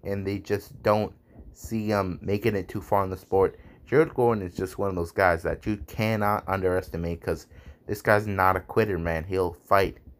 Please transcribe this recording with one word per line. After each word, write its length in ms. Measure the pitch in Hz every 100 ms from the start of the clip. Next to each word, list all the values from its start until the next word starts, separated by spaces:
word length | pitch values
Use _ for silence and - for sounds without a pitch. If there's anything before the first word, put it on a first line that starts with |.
and 220 | - 101 98
they 140 | 101
just 420 | 95 101 - -
don't 320 | 110 107 104 - _ - -
see 360 | - - 113 107
him 280 | 104 95 90
making 320 | - 101 113 104
it 120 | 90
too 140 | 107
far 220 | 90 101
in 80 | 95
the 60 | 90
sport. 420 | - 95 95 - - - -
Jared 300 | 131 165 -
Gordon 280 | 120 110
is 120 | 90 -
just 240 | 92 -
one 100 | 98
of 60 | 92
those 160 | 85
guys 320 | - 95 85
that 240 | 82 80 -
you 100 | 104 -
cannot 580 | - 110 110 104 104 -
underestimate 720 | 95 92 90 - 85 85 85
'cause 240 | - 82 - - - - -
this 160 | 104
guy's 240 | - 104 107
not 300 | 98 95 92
a 60 |
quitter, 360 | - - 110 90
man. 260 | 85 82
He'll 300 | 87 95 90
fight 460 | - - 98 92 - -